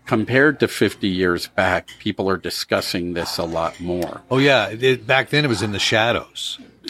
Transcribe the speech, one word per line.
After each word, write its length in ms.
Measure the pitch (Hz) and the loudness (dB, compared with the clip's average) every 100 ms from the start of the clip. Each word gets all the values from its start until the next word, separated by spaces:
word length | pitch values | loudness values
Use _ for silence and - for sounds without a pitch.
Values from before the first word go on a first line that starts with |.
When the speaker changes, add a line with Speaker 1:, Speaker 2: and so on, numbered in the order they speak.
| - | -2
Speaker 1:
Compared 520 | 104 107 127 147 135 | -2 2 4 4 4
to 80 | 113 | 0
fifty 400 | - 104 - 104 | 2 0 0 -2
years 400 | 92 92 85 - | 0 0 0 -2
back, 400 | - 92 92 - - | -2 2 0 -2 -8
people 280 | 107 95 95 | -6 -2 -2
are 80 | 92 | -2
discussing 760 | 85 - - 101 - 95 87 | -4 -8 -2 -2 -2 -4 -4
this 240 | 85 85 - | -4 -4 -4
a 60 | 85 | -4
lot 340 | 82 82 - | -2 -4 -4
more. 420 | 87 87 82 - - | -6 -4 -4 -8 -2
Speaker 2:
Oh, 80 | 127 | 2
yeah. 300 | 143 131 98 | 4 4 2
It, 360 | 113 131 127 110 | 0 2 2 2
back 240 | 131 127 | 0 2
then 160 | 147 147 | 0 2
it 20 | |
was 140 | 107 | 0
in 100 | 110 | -2
the 80 | 98 | -2
shadows. 800 | - 113 113 101 - - - - - _ | 0 2 2 0 -4 -10 -10 -12 -16 _